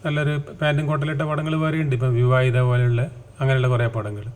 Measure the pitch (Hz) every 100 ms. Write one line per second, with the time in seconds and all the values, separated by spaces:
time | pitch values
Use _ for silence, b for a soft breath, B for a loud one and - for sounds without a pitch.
0 | 156 147 147 147 147 - 151 147 151 151
1 | 151 147 156 151 156 156 156 160 151 127
2 | 127 120 123 127 127 123 127 123 123 120
3 | 123 - - - 131 135 127 123 120 113
4 | 104 104 101